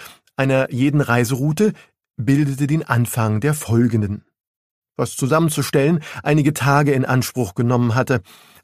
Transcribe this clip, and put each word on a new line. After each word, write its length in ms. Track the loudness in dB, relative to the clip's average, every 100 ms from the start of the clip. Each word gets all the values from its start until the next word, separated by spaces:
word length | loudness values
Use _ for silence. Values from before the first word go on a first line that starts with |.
| -8 -20 _
einer 380 | -4 0 2 0
jeden 280 | 0 0 2
Reiseroute 720 | 2 2 0 -2 -2 0 0 -2 -14 _ _ -8
bildete 500 | 0 2 2 -2 -2
den 160 | -2
Anfang 560 | 0 0 0 0 0 0
der 160 | 0
folgenden, 680 | -2 0 2 2 2 -2 -6 _ _ _ _ _ _ _ -8
was 180 | -6
zusammenzustellen 880 | -4 0 2 0 -2 -2 0 2 0 -4 -8
einige 300 | -2 0 0
Tage 360 | 0 2 2 2
in 120 | 0
Anspruch 500 | 0 -2 -2 -4 -6
genommen 400 | -2 0 0 2
hatte. 260 | 0 0 -2 -4 -20 -20 -12